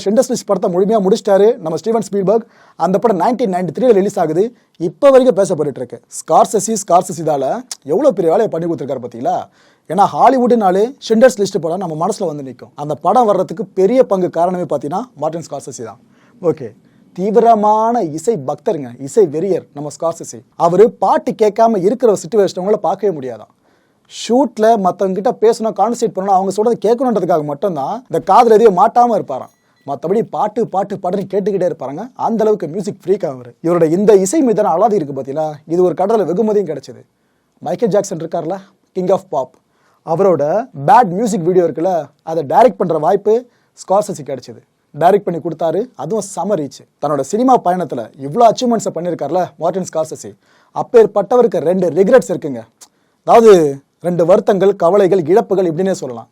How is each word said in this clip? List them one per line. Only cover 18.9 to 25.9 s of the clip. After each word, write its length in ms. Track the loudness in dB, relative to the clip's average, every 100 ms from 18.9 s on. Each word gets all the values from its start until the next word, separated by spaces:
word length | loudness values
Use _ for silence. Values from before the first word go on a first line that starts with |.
| -12
இசை 260 | -6 0 0
வெறியர் 400 | 0 -2 -4 -6
நம்ம 140 | -12 -12 -6
ஸ்கார்செசி. 420 | -6 -6 -12 -18 -16 -2
அவரு 340 | 2 6 4
பாட்டு 420 | 4 0 0 -2
கேட்காம 460 | 0 0 4 2 2
இருக்கிற 340 | 0 2 2
ஒரு 80 | 0 0
சிச்சுவேஷன் 300 | 0 0 0
உங்களை 200 | -2 -2
பார்க்கவே 360 | -2 -2 -2 -4
முடியாதாம். 380 | -8 -12 -18 _ _ _ _ _ _ -12 -2
ஷூட்ல 480 | 0 0 0 2 2
மத்தவங்க 440 | 2 -2 -2 -2
கிட்ட 100 | -4 0
பேசணும், 320 | 2 2 -2
கான்வர்சேட் 420 | -2 -2